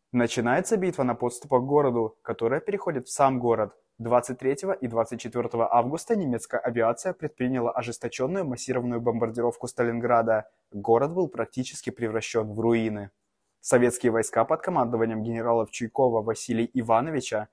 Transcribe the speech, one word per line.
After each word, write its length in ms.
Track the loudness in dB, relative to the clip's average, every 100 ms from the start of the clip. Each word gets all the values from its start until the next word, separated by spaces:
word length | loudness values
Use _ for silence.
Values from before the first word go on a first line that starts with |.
| _
Начинается 680 | 0 2 2 2 2 2 0
битва 260 | 0 0
на 120 | -2 0
подступах 460 | -2 -4 0 0
к 40 | 4
городу, 520 | 2 4 2 -2 -6
которая 380 | -10 -4 -2 0
переходит 480 | -2 -4 -4 -4 -6
в 40 |
сам 280 | 2 2 4
город. 340 | 2 2 0 -6 _ -10
Двадцать 400 | 2 2 2 -2
третьего 320 | -2 -2 -2
и 160 | -4 -2
двадцать 320 | -2 -2 -4
четвёртого 560 | -4 -4 -2 0 2 4
августа 400 | 2 -4 -2 0
немецкая 440 | 0 -2 -2 -4
авиация 500 | -2 2 0 0 -4
предприняла 600 | -6 -8 -4 -2 0 -2
ожесточённую 720 | -2 -6 -8 -8 -4 -4 -2 -4
массированную 560 | -6 -4 -2 -2 0
бомбардировку 640 | 0 0 -2 0 -2 -2 -8
Сталинграда. 840 | -2 0 0 2 4 4 0 -2 _ _
Город 400 | -8 2 4 4
был 160 | 0 -2
практически 640 | -4 -6 -6 -8 -8 -10
превращён 640 | -4 -2 -2 -2 -2 -2
в 60 | 0
руины. 500 | 2 2 2 -4 -8 _ _ _ _ _
Советские 540 | 2 4 4 2 2
войска 320 | 2 2 0 2
под 160 | 0
командованием 600 | 0 0 0 0 0 -2
генералов 480 | -4 -4 0 0 0
Чуйкова 520 | -6 -6 0 2 2
Василия 480 | -2 -4 -2 -2 0
Ивановича, 760 | -2 2 2 2 -4 -4 -4 -6